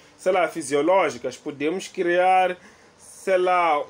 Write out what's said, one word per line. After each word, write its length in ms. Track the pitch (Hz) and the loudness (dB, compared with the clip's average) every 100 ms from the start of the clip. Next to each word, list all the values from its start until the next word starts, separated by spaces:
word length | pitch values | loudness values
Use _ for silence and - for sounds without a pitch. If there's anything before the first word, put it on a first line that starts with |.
| - - | -20 -8
sei 140 | 185 | -2
lá, 160 | 185 160 | 0 0
fisiológicas, 920 | 165 131 143 156 190 160 120 131 120 | -4 -4 0 2 2 0 -4 -10 -10
podemos 520 | 151 139 147 185 - | -12 -6 -4 -6 -8
criar, 680 | - 175 175 185 185 185 180 - - - _ | -6 0 2 4 4 2 -2 -14 -20 -20 _
sei 420 | - - - 185 | -20 -10 -2 0
lá, 440 | 180 180 170 147 | 2 2 2 0